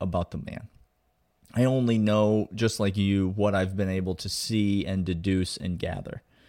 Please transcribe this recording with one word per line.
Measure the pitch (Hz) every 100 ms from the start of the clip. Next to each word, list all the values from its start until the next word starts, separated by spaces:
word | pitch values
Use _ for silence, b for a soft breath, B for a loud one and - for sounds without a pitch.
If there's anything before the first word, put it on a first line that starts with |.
about | 92 87 85
the | 73
man. | - - - - _ _ _ _ _ _ _
I | 120
only | 127 131 120 110
know, | 107 107 107 107 -
just | 110 113 -
like | 101 98
you, | 98 98 92
what | 101 101 98
I've | 95 95
been | 95
able | 95 92 90
to | 95
see | - - 110 101 101 92
and | 95 90
deduce | 85 95 95 92 -
and | 90 85
gather. | 82 92 - - - B